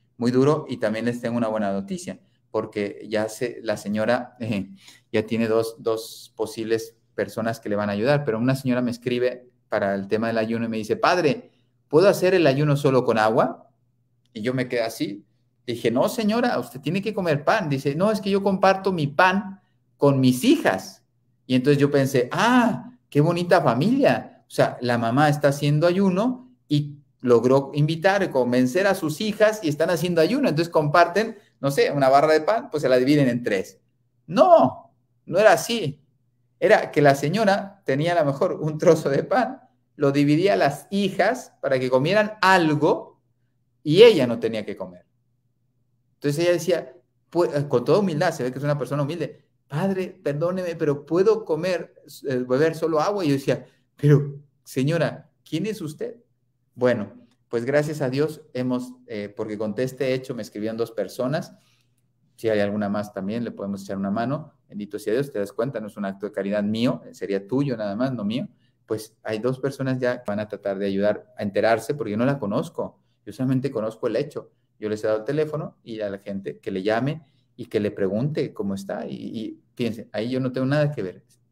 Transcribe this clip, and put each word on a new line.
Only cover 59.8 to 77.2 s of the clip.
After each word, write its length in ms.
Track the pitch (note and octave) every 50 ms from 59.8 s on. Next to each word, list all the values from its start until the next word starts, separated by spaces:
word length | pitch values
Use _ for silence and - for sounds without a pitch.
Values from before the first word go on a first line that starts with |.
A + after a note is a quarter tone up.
| B2+
este 300 | C3+ C#3+ - C#3+ C3 C3
hecho, 220 | B2+ B2+ - B2+
me 60 | A#2
escribieron 360 | G#2 - - G#2 G#2 A2 A2
dos 140 | A2+ A#2 A2+
personas. 640 | - - G2 F#2+ - - B2 C3 D3 F3 F#3+ - - _ _ _ _ _ _ _ _ _ _ _ _ _ _ _ _
Si 120 | - -
hay 120 | A2 G#2+ G#2
alguna 280 | G2+ G2+ G2+ G#2 G#2
más 260 | G2+ G#2 G#2 G2+ G2+ -
también, 300 | G2 F#2+ G2 A2 A#2+ A#2
le 80 | G#2+
podemos 320 | G2 - G2 G2 G2+ G2 -
echar 140 | - G2
una 140 | G2 G2 G2
mano. 420 | G2+ A2+ A#2+ B2 A#2+ - - - _ _ _ _
Bendito 280 | - G2+ G#2 G#2 -
sea 160 | G2+ - G#2+ G#2+
Dios, 180 | C3 C#3+ C#3
te 80 | - G#2
das 120 | G2+ G2+
cuenta, 280 | - - A#2 C3+ B2+ A2
no 80 | G#2+
es 100 | G#2 -
un 80 | A2 G2+
acto 200 | F#2+ G2 G2 G#2+
de 60 | G2+
caridad 320 | - G2+ G2 G2+ G#2 G#2 G#2
mío, 380 | G#2 A2 A2 A#2 C3+ - A#3+ -
eh, 80 | - -
sería 320 | - F#2+ F#2 G2 G2 G2
tuyo 300 | - B2 C3+ D3 C#3+ A#2+
nada 200 | A2 G#2+ G2+ G2
más, 180 | G#2+ B2+ C3+ B2+
no 100 | A2+ G#2
mío. 240 | G2+ A2+ - G#3 - - _ _ _ _ _ _
Pues 320 | _ G#2+ G#2 - - _ _ _
hay 160 | A2 A2 G#2+
dos 200 | A2+ B2+ B2+ B2+
personas 400 | - C3+ C#3 - C3+ C3+ C3 B2+
ya 240 | B2+ B2 B2 B2 -
que 80 | -
van 80 | G2+ G#2
a 80 | G#2+
tratar 300 | G#2+ G#2 F#2+ - G2+ G2 F#2+
de 60 | G2+
ayudar 480 | G2 G2 G2 G2 G#2 G#2 - - _ _
a 60 | - G#2+
enterarse, 520 | G2+ - A2 G#2 A2 A#2 A2+ - - D3
porque 160 | D3 A2 G#2+
yo 60 | G#2
no 80 | G#2+ A#2+
la 140 | C3+ C#3+ -
conozco, 600 | G#2+ G2+ G#2 C3+ - E3 - - G#2 F#2 - _ _ _ _ _ _
yo 80 | G#2+ G2
solamente 380 | - C3 B2+ C3+ C3 B2+ C#3+
conozco 360 | C3 A2 G#2+ A2 A2+ - -
el 80 | A#2+ G#2+
hecho. 360 | A#2+ D3 D3 - A2+ - - _ _ _ _ _ _
Yo 80 | G#2
les 160 | G#2+ G#2+ G#2 A2+
he 40 |
dado 120 | G#2+ A2 A2
el 60 | A2
teléfono 500 | - C#3+ D3+ D#3 D3+ D3+ D3 F3+ G3 - _ _
y 160 | A#2+ A2+ G#2+
a 100 | G#2 G2+
la 100 | G2 G2
gente 400 | - G2+ G2 G2 G2 - - -
que 120 | _ A2
le 100 | G2 F#2+
llame 440 | F#2 G#2+ A2 A2+ B2+ C#3+ D#3 D#3